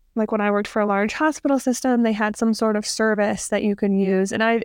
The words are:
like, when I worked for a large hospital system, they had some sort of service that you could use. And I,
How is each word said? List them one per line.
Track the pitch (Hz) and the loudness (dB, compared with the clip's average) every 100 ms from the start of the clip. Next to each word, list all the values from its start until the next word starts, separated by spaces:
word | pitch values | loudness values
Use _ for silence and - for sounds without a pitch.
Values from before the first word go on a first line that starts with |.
| _ | _
like, | 226 214 | -4 -2
when | 220 | 0
I | 208 | 0
worked | 202 208 | 0 0
for | 220 | -2
a | 208 | 0
large | 196 214 | 0 -2
hospital | - 311 294 285 277 | 0 -2 0 0 0
system, | - 240 262 240 | 0 -2 0 2
they | 233 | 2
had | 214 214 214 | 0 -2 0
some | 226 | -2
sort | 214 220 208 | 0 0 0
of | 214 | -2
service | - 220 214 208 208 - | -2 0 2 0 -2 -4
that | 208 | -2
you | 214 202 | 0 0
could | 202 | 0
use. | 196 190 190 190 | 2 2 2 0
And | - | 0
I, | 220 233 | 0 0